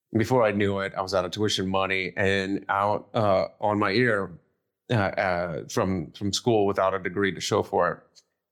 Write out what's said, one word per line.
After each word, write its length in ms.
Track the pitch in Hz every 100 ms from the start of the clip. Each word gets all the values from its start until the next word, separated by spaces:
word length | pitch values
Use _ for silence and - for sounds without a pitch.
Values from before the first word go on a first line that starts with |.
| -
Before 300 | 107 107 127
I 80 | 110
knew 300 | 101 101 98
it, 120 | 98 95
I 40 |
was 120 | 92
out 100 | 95
of 60 | 90
tuition 380 | 104 104 - 95
money 440 | 95 95 95 90 -
and 480 | 98 98 95 98 -
out, 420 | 98 101 107 -
uh, 300 | 120 104 95 - -
on 180 | 104 104
my 140 | 101
ear, 400 | 101 123 104 92 82 _ _ _ _ -
uh, 40 |
uh, 680 | 117 98 - 98 87 87 73 55
from, 420 | - 95 95 67
from 220 | - 101
school 340 | 95 - 110 101
without 280 | 101 95
a 40 | 95
degree 340 | 92 90 98
to 80 | -
show 220 | - 104
for 300 | - 98 87 80 - _ _ _ _